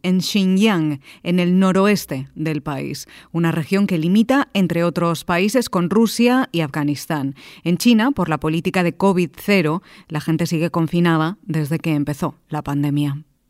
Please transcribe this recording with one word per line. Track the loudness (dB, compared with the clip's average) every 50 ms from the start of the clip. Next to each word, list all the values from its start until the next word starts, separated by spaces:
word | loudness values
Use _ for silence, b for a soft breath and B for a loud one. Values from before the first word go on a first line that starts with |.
| -2
en | 0 0 0
Xinjiang, | 0 0 0 0 2 2 2 4 4 4 2 2 0 0 -2 -4 B B B B B
en | -2 0 0
el | 2 2 4 4
noroeste | 4 4 4 4 4 2 2 0 -2 -6 -8 -10 -10 -10 -10
del | -6 -4 -4 -4 -4
país, | -6 -6 -8 -8 -8 -8 -10 -12 -12 B B B B B
una | -4 0 0 0 0
región | -2 -2 -2 0 0 0
que | 0 0
limita, | -2 0 2 2 4 4 4 2 2 0 0 0
entre | 0 0 0 0 0 0
otros | 0 0 0 0 0 -2 -2 -2
países, | -2 0 0 0 2 0 0 -2 0
con | -2 -2 0 2
Rusia | 2 2 2 2 2 2 2 2 4 2 0 -2 -2
y | -4
Afganistán. | -4 -2 -2 -2 -2 -2 -2 -4 -4 -6 -4 -4 -4 -4 -6 B B B B B B
En | -2 -2 2
China, | 4 4 4 4 4 0
por | 0 -2 -2 -2
la | -2 -2
política | -2 -2 -2 -2 -2 -2 -2 0 0
de | 0 0
covid | 2 2 2 2 2 0 -2 -6
cero, | -6 -2 0 2 2 2 0 -2 -4 B B B B B B
la | -8 -6
gente | -2 -2 0 0 0
sigue | -2 -2 -2 -2 -2
confinada | 0 -2 -2 0 0 2 2 2 2 2 0 -2 -4 -8
desde | _ -4 -4 -2 -2 -2 -4 -4
que | -2 -2 -2
empezó | 0 -2 -4 -4 -4 -6 -6 -8 _ _ _
la | -8 -8
pandemia. | -6 -4 -2 -2 0 0 0 0 0 -2 -2 -6 -10 -16 _ _ _